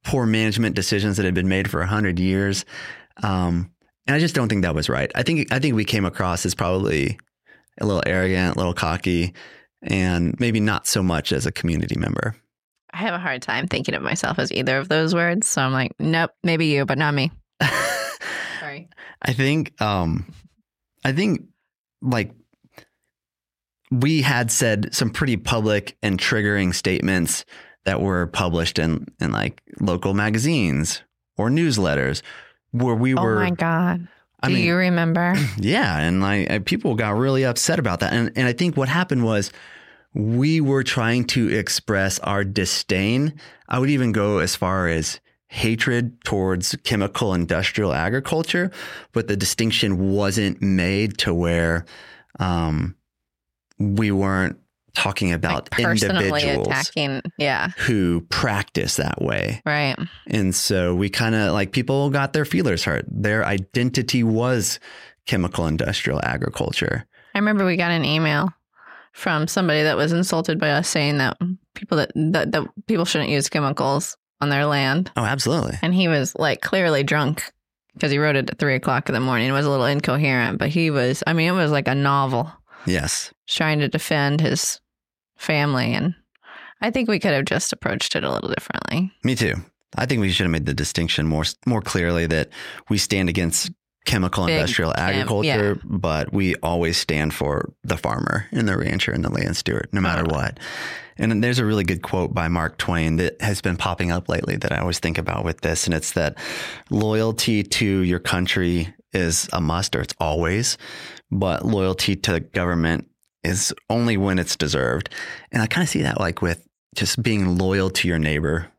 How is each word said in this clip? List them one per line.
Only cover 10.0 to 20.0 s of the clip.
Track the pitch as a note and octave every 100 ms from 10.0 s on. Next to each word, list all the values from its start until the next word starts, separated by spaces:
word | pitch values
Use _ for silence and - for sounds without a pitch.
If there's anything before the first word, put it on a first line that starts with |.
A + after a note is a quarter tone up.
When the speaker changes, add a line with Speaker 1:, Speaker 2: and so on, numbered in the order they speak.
| F#2 F2 F2 -
Speaker 1:
maybe | A#2+ A2
not | G#2 G2+ -
so | G#2+
much | F#2 D#2+ -
as | C#2 C2
a |
community | - E2+ D#2+ - -
member. | - - - - _ _ _ _ _
Speaker 2:
I | E3+
have | G#3+ F3
a |
hard | F3+ C3
time | - A#2+ E3
thinking | - - -
of |
myself | C#2+ - - F3
as | -
either | - B2+ C3
of | C3+
those | D#3 D#3+
words. | E3+ E3+ F3 -
So | -
I'm | C3
like, | C3 B2+ -
"Nope, | D3+ E3 E3 _
maybe | E3 E3 D#3+
you, | C#3+ C3+
but | C3+
not | D3
me." | C#3+ C3 - _ _
Speaker 1:
<laughs> | C#3+ - - - - - - - - -
Speaker 2:
Sorry. | D3+ C#3+ - - - -
Speaker 1:
I | -
think, | B2 C3+ D#3 - -
um, | G#2+ G2